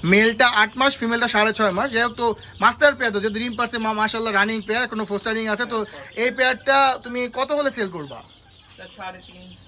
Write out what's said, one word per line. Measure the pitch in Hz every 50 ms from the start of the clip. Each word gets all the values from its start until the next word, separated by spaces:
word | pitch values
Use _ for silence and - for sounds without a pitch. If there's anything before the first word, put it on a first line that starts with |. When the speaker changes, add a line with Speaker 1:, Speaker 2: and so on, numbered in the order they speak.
| -
Speaker 1:
মেলটা | 165 190 208 220 226 226 214 254
আট | 240 233 208 214 214 -
মাস, | 254 262 277 269
ফিমেলটা | - 240 226 233 233 240 233
সাড়ে | 233 214 214 220
ছয় | 208 - 220 202
মাস। | 175 190 247 277
যাই | 220 226
হোক, | 240 240
তো | 233 - 240 233 208 - - - - -
মাস্টার | 196 226 233 - 302 294 277
পেয়ার | 233 254 233
তো, | 202 202
যদি | 190 220 202 220
ডিম | 240 247 226
পারছে, | 214 240 - - 233
মা-, | 220 220 214
মাশাআল্লাহ, | 208 214 214 233 226 226 226 202
রানিং | 196 202 214 220 220
পেয়ার, | 190 208 214 240 247 233
কোনো | 233 220 214
ফোস্টারিং | - 202 196 - 226 220 220 226 220
আছে। | 208 208 240
তো | 214 240 220 208 -
Speaker 2:
হ্যাঁ, | - - - - - - 233
Speaker 1:
এই | 254
পেয়ারটা | - 262 262 254 254 254 - 269 269 277 269 262 254 -
তুমি | - 247 240 247 247 247
কত | 233 254 269 262
হলে | 294 294 294 269
সেল | - 240 208 190
করবা? | 170 165 147 135 131 113 117 - - _ _ _ - - _ _ - -
Speaker 2:
এটা | 185 180 -
সাড়ে | 202 190 185 185 185 180
তিন | 185 180 180 185 185 180 - -